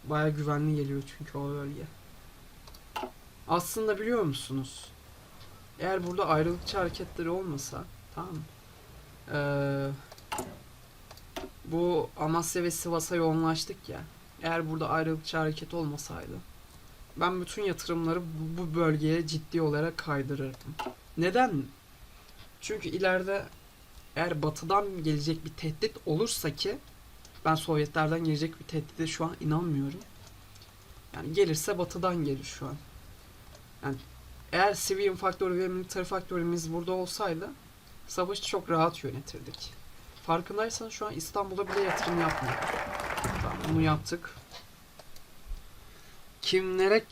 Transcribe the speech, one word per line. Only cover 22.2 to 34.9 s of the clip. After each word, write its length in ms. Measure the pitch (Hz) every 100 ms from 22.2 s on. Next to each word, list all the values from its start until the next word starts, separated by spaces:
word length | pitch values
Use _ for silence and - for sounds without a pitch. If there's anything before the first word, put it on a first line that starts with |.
| - - - -
Çünkü 280 | - 214 170
ileride 560 | 175 190 185 185 196 208 - - - - - - -
eğer 260 | 170 160
batıdan 640 | 156 156 165 196 202 185
gelecek 420 | 156 151 147 160 -
bir 40 |
tehdit 460 | - 160 156 220 - -
olursa 500 | 156 233 - 160 -
ki, 220 | 190 247 - - - - - - 165
ben 100 | 160
Sovyetlerden 680 | - 151 147 165 156 165
gelecek 360 | 160 151 160 160
bir 60 | -
tehdide 420 | 160 147 - 160
şu 180 | - 165
an 100 | 175
inanmıyorum. 580 | 156 156 175 143 139 170 - - - - - - - - - - - -
Yani 180 | -
gelirse 440 | 160 190 156 - 180
batıdan 480 | 170 180 185 175 143
gelir 180 | 135
şu 220 | - - 135
an. 100 | 143 - - - - - - - - - -
Yani 120 | 139 135 - - - - -
eğer 240 | 170 202 -
civilian 400 | -